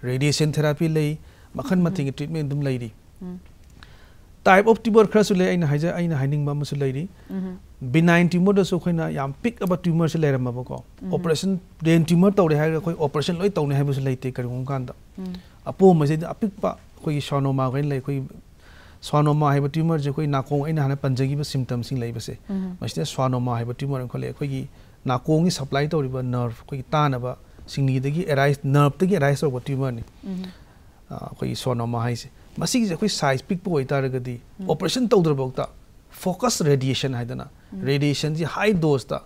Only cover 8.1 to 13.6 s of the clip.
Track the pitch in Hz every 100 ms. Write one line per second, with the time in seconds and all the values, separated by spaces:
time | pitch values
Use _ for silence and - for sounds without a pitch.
8.1 | 170 175 175 190 202 185 180 - 170 160
9.1 | 151 139 139 240 - 185 180 180 165 160
10.1 | 165 151 131 127 120 127 135 - - 190
11.1 | 180 170 151 190 185 - - 160 165 160
12.1 | 170 190 202 170 147 156 160 165 165 151
13.1 | 151 139 170 196 190